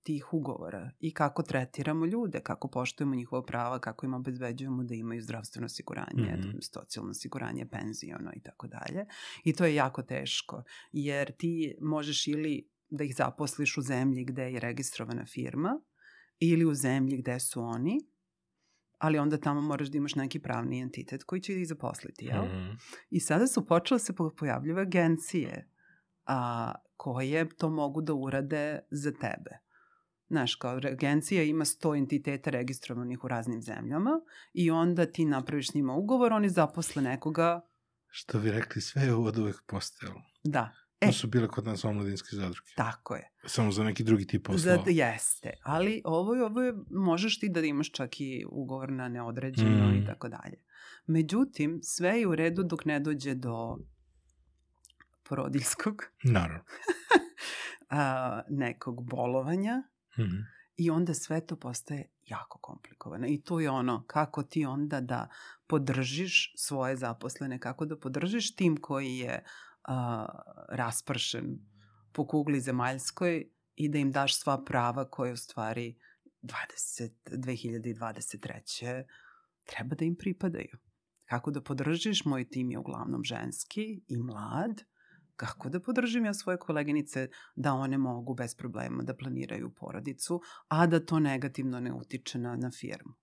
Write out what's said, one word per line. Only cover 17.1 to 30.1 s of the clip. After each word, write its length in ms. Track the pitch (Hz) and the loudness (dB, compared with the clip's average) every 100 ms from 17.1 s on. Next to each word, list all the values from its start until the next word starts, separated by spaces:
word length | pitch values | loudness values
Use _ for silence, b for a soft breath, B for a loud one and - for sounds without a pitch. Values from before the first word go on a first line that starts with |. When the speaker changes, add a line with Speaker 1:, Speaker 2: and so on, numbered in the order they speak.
| 135 | 0
Speaker 1:
gde 240 | 123 123 | -2 -2
su 220 | 123 - | -2 -2
oni, 380 | 117 117 139 254 - _ _ _ _ _ _ _ _ _ | -4 0 0 0 -4 _ _ _ _ _ _ _ _ _
ali 200 | 156 156 | 2 4
onda 180 | 147 151 | 4 2
tamo 220 | 147 143 | 2 2
moraš 280 | 151 139 143 | 2 0 -2
da 100 | 147 | -2
imaš 160 | 143 | 0
neki 240 | 147 135 143 | 0 -2 -4
pravni 420 | 143 117 123 127 | -2 -2 -2 -2
entitet 440 | 127 - 131 135 | -4 -8 -8 -10
koji 160 | - 190 | -4 -6
će 140 | 185 | -2
ih 140 | 190 170 | -4 -4
zaposliti, 560 | 156 - - - - | -4 -6 -6 -12 -10
jel? 200 | 123 104 | -4 -2
Speaker 2:
Mhm. 300 | 95 92 90 110 B B B | -2 -4 -6 -10 B B B
Speaker 1:
I 100 | 180 | -2
sada 260 | - 156 254 | 4 4 4
su 200 | 240 - | 2 4
počele 340 | 170 170 254 | 4 6 2
se 120 | - | 2
po-, 180 | 185 160 | -2 -2
pojavljive 520 | - 151 123 139 170 | 0 -2 0 0 0
agencije, 840 | 196 180 165 165 - 180 135 - - b b b b _ - | 2 6 6 6 2 -2 -2 -6 -12 b b b b _ -2
a, 460 | 131 123 117 117 - _ _ | 0 2 0 -2 -4 _ _
koje 520 | - 127 135 156 160 | -4 -2 2 2 0
to 220 | - 165 | 0 0
mogu 300 | 156 143 147 | 2 0 0
da 140 | 160 | 0
urade 640 | 147 135 135 139 151 147 147 - | 0 0 0 0 0 0 -2 -6
za 200 | 147 143 | -2 -2
tebe. 540 | 147 117 - - - _ b b b b | -2 -4 -4 -8 -16 _ b b b b